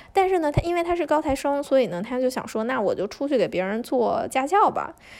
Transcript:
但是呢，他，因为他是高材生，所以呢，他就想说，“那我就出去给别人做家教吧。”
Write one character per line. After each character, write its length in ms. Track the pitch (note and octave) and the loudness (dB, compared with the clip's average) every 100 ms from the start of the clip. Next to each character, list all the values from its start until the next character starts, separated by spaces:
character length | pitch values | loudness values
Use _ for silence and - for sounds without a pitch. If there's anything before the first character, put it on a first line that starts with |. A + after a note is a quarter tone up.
| - | -4
但 160 | - F#4 | 2 2
是 120 | F#4 | 2
呢， 120 | D#4 | 2
他， 100 | D4 | 0
因 100 | E4+ | 0
为 100 | F4 | -2
他 120 | E4+ F4 | 0 -2
是 100 | D#4 | 2
高 160 | D4+ | 0
材 140 | D#4 C4+ | 2 -2
生， 260 | C#4+ C#4+ | 0 -2
所 180 | C#4+ C4+ | 2 2
以 60 | A3+ | 2
呢， 140 | F3 | -2
他 180 | A3 B3+ | -4 -2
就 80 | B3+ | 0
想 180 | B3+ A3 | -2 -6
说 160 | A3 A3 | -6 -4
，“那 160 | C4 | 0
我 140 | G3 G#2 | 0 0
就 120 | G3 | -4
出 200 | - C#4 | -4 -2
去 100 | C4+ | 0
给 100 | E3+ | 0
别 160 | E3+ | 0
人 200 | F#3 G#3+ | -2 -4
做 440 | A#3+ C4 G#3+ - - | -2 0 0 0 -2
家 180 | C4+ C#4 | -2 0
教 220 | F#4+ F4+ | 4 4
吧。” 240 | - C#2+ - - - | 2 -6 -12 -20 -20